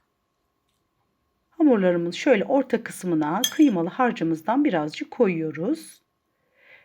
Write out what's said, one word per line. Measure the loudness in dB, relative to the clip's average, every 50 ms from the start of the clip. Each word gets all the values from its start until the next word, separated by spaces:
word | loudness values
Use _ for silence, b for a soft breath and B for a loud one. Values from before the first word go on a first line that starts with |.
| _ _ _ _ _ _ _ _ _ _ _ _ _ _ _ _ _ _ _ _ _ _ _ _ _ _ _ _ _ _
hamurlarımın | _ 2 4 4 6 4 4 2 2 0 -2 -4
şöyle | -6 0 2 2 4 4 2
orta | 2 0 0 0 0 -2 -4 -4
kısmına | -8 -12 -8 -4 -2 -2 0 0 0 -2 -2 -2 -2
kıymalı | 2 4 4 4 4 0 -2 -2
harcımızdan | -2 0 0 0 -2 -2 -4 -4 -4 -4 -4 -2 0 0 0
birazcık | 0 0 -2 -2 -4 -6 -10 -12 -6
koyuyoruz. | -2 0 0 0 0 -2 -4 -6 -6 -6 -4 -4 -4 -6 -8 -16 -20 _ _ _ _ _ _ _ b b b b b b b b b b